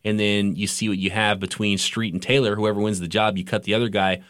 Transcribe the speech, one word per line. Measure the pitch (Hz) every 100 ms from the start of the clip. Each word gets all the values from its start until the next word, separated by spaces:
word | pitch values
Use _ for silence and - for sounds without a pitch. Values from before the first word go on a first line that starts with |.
| 107
and | 107
then | 104 101 101 80
you | 101
see | - 110
what | 95
you | 92
have | 107 107 98
between | 95 - 104 98
Street | - - 113
and | 90
Taylor. | - 135 113 104
Whoever | 107 101
wins | 104 95
the | 87
job, | 107 107 95
you |
cut | 90 107
the | -
other | 110 117
guy. | 101 95 92